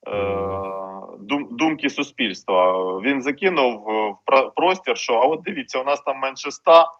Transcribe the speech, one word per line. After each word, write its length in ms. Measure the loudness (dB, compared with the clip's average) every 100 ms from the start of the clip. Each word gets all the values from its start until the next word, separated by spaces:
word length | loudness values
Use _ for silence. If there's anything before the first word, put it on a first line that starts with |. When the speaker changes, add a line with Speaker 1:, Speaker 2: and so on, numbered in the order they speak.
| -6
Speaker 1:
е, 80 |
Speaker 2:
Мгм. 1000 | -4 -2 -2 -4 -6 -8 -10 -10 -14 -16 -18
Speaker 1:
дум-, 280 | -6 -6 -6
думки 400 | -2 -2 0 -6
суспільства. 800 | -4 -8 -4 -6 -6 -2 2 4 2 -2 -4
Він 220 | -2 -2
закинув, 640 | -4 -2 0 2 0 0 -4
е, 200 | -2 -2
в 60 | -4
про-, 260 | 2 2 2 0
простір, 400 | 0 0 -2 -4
що, 140 | 0
а 120 | 2 2
от 160 | 0
дивіться, 380 | -6 -8 -6 -6
у 40 |
нас 160 | -2 -2
там 160 | -2 -4
менше 300 | -6 -6 -10
ста 380 | -4 8 8 8 0